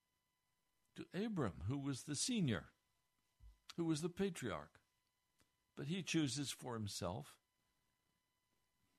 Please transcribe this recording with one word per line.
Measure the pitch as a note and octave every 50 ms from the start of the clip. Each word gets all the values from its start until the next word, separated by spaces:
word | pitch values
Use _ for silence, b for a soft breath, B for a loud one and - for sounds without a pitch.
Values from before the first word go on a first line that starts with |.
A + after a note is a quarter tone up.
| _ _ _ _ _ _ _ _ _ _ _ _ _ _ _ _ _ _ _
to | - - - -
Abram, | F3 G#3+ A#3+ G#3+ F3 C3+ G2 D2+ C2 D2+ G2+
who | C3+ C#3+
was | C3+ C#3 C#3 A#2 -
the | - D3
senior, | - - - B3 A3+ F3+ C3 G#2+ D#2+ - - - _ _ _ _ _ _ _ _ _ _ _ _ _ - - - _ _ - -
who | - E3+
was | D#3+ D#3+ D3 E3
the | F3+
patriarch. | F3 - G3 G3+ F3 - C3 A2 F2 D2+ D2 - - - _ _ _ _ _ _ _ _ _ _ _ _ _ _ _ _ _ _ _
But | - C#3+
he | C#3 F3 G3 D3+
chooses | - - E3 D#3 C3+ A#2 C#3+ C#3+ -
for | - - - C3 A#2+
himself. | A2+ G#2+ G2 - - G2+ F2 F#2 - - - - - _ _ _ _ _ _ _ _ _ _ _ _ _ _ _ _ _ _ _ _ _ _ _ _ _ _ _ _ _ _ _